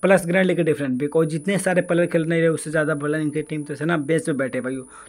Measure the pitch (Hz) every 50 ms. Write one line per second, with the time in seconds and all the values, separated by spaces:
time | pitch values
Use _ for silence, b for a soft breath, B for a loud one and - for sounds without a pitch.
0 | - 185 196 180 - 170 175 190 190 180 170 175 170 156 147 147 143 131 127 123
1 | 143 147 151 160 160 156 160 156 - 196 202 180 185 190 180 180 175 175 175 170
2 | 175 170 - 170 165 160 170 165 165 165 160 151 - 160 151 160 151 151 156 143
3 | 147 147 151 156 156 147 147 156 147 - 156 151 147 147 147 123 151 165 170 160
4 | 139 - 165 160 151 170 151 127 139 123 127 127 120 127 131 131 127 B B B
5 | B